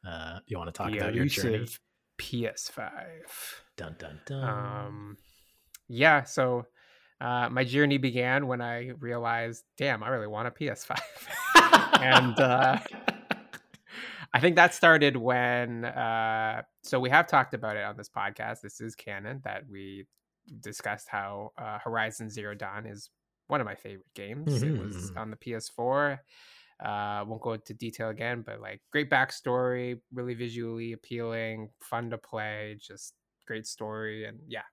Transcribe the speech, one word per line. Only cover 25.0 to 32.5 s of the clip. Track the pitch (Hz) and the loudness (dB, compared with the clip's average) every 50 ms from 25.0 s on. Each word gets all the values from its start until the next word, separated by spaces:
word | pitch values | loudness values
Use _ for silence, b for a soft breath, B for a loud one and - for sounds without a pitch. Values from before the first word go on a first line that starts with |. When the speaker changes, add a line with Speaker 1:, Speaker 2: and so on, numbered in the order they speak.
| 90 98 | -10 -8
Speaker 1:
mm-hmm. | 92 110 | -8 -10
Speaker 2:
on | 110 107 | -10 -10
the | 107 | -10
P | - - 123 117 | -12 -10 -8 -8
S | 113 - - | -8 -8 -10
four. | - - 117 123 131 139 147 143 139 135 _ B B B B B B B B B B B | -8 -4 -2 0 2 2 2 0 -2 -4 _ B B B B B B B B B B B
Uh, | - 107 104 104 104 104 104 104 101 104 | -6 -4 -4 -4 -4 -4 -4 -6 -6 -6
won't | 110 110 | -8 -6
go | - 123 | -6 -6
into | 113 110 _ - 113 | -6 -6 _ -14 -14
detail | 110 - 113 - - 120 110 | -10 -10 -10 -8 -6 -6 -6
again, | 110 104 117 117 123 120 110 | -6 -4 -4 -4 -4 -6 -8
but, | 110 110 107 | -12 -14 -14
like, | 107 104 101 101 _ _ | -14 -14 -16 -16 _ _
great | - 147 151 143 | -2 -2 0 4
backstory, | 151 131 131 - - - _ 135 123 127 127 127 123 123 123 123 123 113 _ _ 127 | 4 4 4 2 -2 -8 _ 0 0 2 2 2 0 0 -2 -4 -6 -8 _ _ -10
really | 127 123 123 123 | -8 -6 -6 -6
visually | 117 123 120 113 120 117 117 113 113 113 117 113 | -6 -6 -6 -6 -6 -6 -6 -6 -8 -8 -8 -10
appealing, | 113 _ - 123 117 117 117 113 113 113 110 110 110 110 110 _ _ | -12 _ -10 -8 -6 -4 -4 -4 -4 -4 -4 -6 -8 -10 -14 _ _
fun | - - - 117 117 117 | -10 -6 -6 -4 -4 -4
to | 117 113 | -8 -10
play, | - - - 110 107 107 | -10 -10 -8 -6 -6 -6